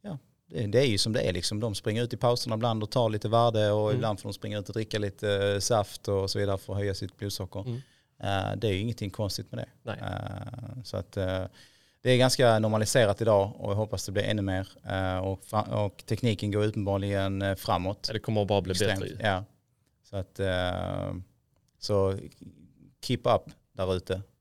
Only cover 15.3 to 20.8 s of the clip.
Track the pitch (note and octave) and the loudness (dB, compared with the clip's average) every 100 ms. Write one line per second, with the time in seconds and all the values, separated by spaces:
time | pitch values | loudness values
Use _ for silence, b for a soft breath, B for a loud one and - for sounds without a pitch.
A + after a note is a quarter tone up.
15.3 | F#2+ - G#2+ G#2+ A2+ G#2 - - A#2 B2 | -6 -2 -2 0 -2 -2 -6 -6 0 0
16.3 | G#2 G#2 G#2 G#2 A2 G2 G2 G2+ G2+ G2 | 0 0 0 0 0 0 0 0 0 0
17.3 | G2 G2 F#2+ - F2+ F2+ G#2 - A2 - | 0 -2 -2 0 0 0 -4 -6 -6 -2
18.3 | G#2+ G2 G2+ F#2 F#2 G2+ F#2+ F#2+ G2 G#2+ | 0 2 2 2 0 2 0 -4 -2 0
19.3 | F#2 G#2+ _ _ _ _ _ _ G2 F#2+ | 0 -4 _ _ _ _ _ _ -8 -8
20.3 | - F#2+ F2+ F2+ F#2 | -4 -2 0 0 -2